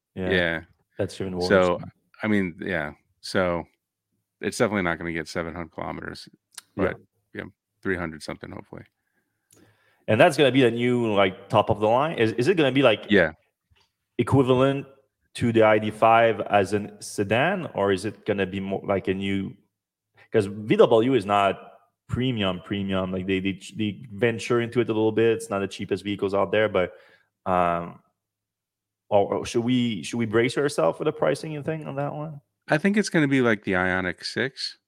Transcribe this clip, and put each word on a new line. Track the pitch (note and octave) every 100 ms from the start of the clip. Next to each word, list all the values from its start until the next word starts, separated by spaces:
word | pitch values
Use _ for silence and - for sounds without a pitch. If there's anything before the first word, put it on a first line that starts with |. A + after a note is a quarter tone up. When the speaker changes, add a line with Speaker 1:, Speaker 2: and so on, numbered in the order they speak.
| _ G2
Speaker 1:
Yeah. | F#2
Speaker 2:
Yeah. | F#2 E2+ E2 E2 _ _ -
Speaker 1:
That's | G2 -
even | F#2+ F2+
worse. | F2+
Speaker 2:
So, | F#2+ F2+ F2 - - _ -
I | A2
mean, | G#2 F#2 -
yeah. | F2+ E2+ D2 - _ _
So | - G#2 F2+ F2 D#2+ _ _ _ _ _ _ -
it's | G#2+ -
definitely | A2+ G#2
not | F2 E2
gonna | E2+
get | E2 D#2
seven | F#2 E2
hundred | E2+ D#2+
kilometers, | - E2 D#2+ E2+ F2 - _ _ - - -
Speaker 1:
Yeah. |
Speaker 2:
but, | F2+ - _ _ _ G#2
yeah, | F#2 _ _ _
three | G2 F2+
hundred | E2 D#2
something, | - D#2 -
hopefully. | F#2+ - - - _ _ _ _ _ _ _ _ _ _ _ -
Speaker 1:
And | A2+
that's | E3+ D3
gonna | C#3
be | C3
the | B2
new, | A#2 B2 B2 A2+
like, | G2+ G2 F#2 -
top | A2 -
of | G#2
the | G#2+
line? | A#2+ D#3 F3
Is, | A2
is | - D#3+
it | F3+
gonna | C#3
be, | C3
like, | B2+ G#2+ -
Speaker 2:
Yeah. | G2+ D#2+ - _ _ _ _ _ _ _ -
Speaker 1:
equivalent | A2 C3 B2+ B2+ C3+ C#3 C3+ _ _ _ _
to | - A#2+
the | A2
I | G#2+ G#2+
D | G#2+
five | G#2 A#2 A#2 A#2 G2+
as | - G2+ F#2+
a | G#2 G#2 -
sedan, | - - G2+ A2+ D#3+ G3 C#3+
or | - G2+
is | F#2 G#2
it | - -
gonna | G2 F#2
be | G2
more | G2 G2 -
like | G2 G2
a |
new, | F#2+ G2 G2 F#2+ - _ _ _ _ _ _ _
'cause | A2+ G2
V | G#2 G#2+ G#3
W | F3+ A2+ B2
is | B2+ G2
not | G2+ G2 F#2 - - _ _ -
premium, | - C3 A2+ F#2+ F2+
premium. | - G2+ G2 F#2+ F#2
Like, | F#2 F#2
they, | F#2+
they, | G2 F#2+ - -
they | G#2+ F#2+ B2
venture | G2+ A#2 A2+ - A#2+
into | A#2 B2
it | A2+
a |
little | A2 A2
bit. | A2 A2+ A2
It's | -
not | G2
the | G2
cheapest | - G2+ G2 G2+
vehicles | G2+ G2+
out | G2 F#2+
there, | G#2 G#2+
but, | F#2+ F2+ - _ _ _ _ F#2+
um, | F2+ F2 E2+ E2+ - _ _ _ _ _ _ _ _ _ _ -
or, | G2+ G2 G2+
or | -
should | A#2+ A#2
we, | B2+ A#2+ G2
should | C#2+ A#2+
we | A2+
brace | A2+ B2+ D#3+
ourselves | C#3+ D3+ D#3+ D#3
for |
the | D#3
pricing | D3+ D#3 D3 D#3+ D3+
and | C#3+
thing | D#3+ D3+
on | C#3
that | C#3+
one? | D3+ D#3 C#3+ _ _ -
Speaker 2:
I | D3+
think | G3+ G#3
it's | -
gonna | E3+ C#3+
be | C3+
like | A#2+ G#2+ -
the |
Ioniq | F#2 F#2 F#2 F2+ -
six. | - A2 C3 - - -